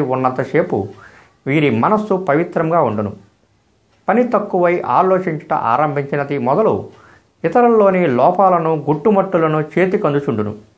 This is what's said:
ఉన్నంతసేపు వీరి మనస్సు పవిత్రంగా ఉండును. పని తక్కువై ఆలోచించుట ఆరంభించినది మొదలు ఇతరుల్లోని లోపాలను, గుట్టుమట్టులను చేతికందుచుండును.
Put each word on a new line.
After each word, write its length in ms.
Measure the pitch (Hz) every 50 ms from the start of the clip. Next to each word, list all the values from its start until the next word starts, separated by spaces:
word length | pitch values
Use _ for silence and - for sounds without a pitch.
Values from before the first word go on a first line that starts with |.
| 143 127 127
ఉన్నంతసేపు 640 | 131 131 127 127 - 127 - - 156 180 - 131 107 98 - - - - - - - - _ _ _ -
వీరి 220 | 135 143 160 151 139 113 113 127
మనస్సు 320 | 175 214 214 214 - 196 185 185 -
పవిత్రంగా 500 | 139 156 170 175 - 170 160 160 170 170 143
ఉండును. 240 | 113 104 110 104 98 - - - _ _ _ _ _ _ _ _ _ _ _ _ _ _ _ -
పని 160 | - 202 240 247 240 233
తక్కువై 400 | 202 208 - - 180 175 175 175 175 - - 123
ఆలోచించుట 560 | 156 185 185 190 185 185 175 156 151 - - 160 - - 113 117
ఆరంభించినది 640 | 139 156 147 139 143 139 143 156 143 139 139 143 139 120
మొదలు 260 | 127 147 202 220 180 113 - - - - - - - - _ _ _ _ _ -
ఇతరుల్లోని 580 | 165 165 247 240 233 233 220 202 196 185 180 175 151 120 123
లోపాలను, 540 | 135 170 180 - 196 185 180 170 160 160 160 151 135
గుట్టుమట్టులను 760 | 143 147 151 - 226 202 190 190 190 - 165 160 156 156 156 151 151 -
చేతికందుచుండును. 800 | 170 185 185 196 - - 151 143 143 143 143 120 104 104 104 - - - _ _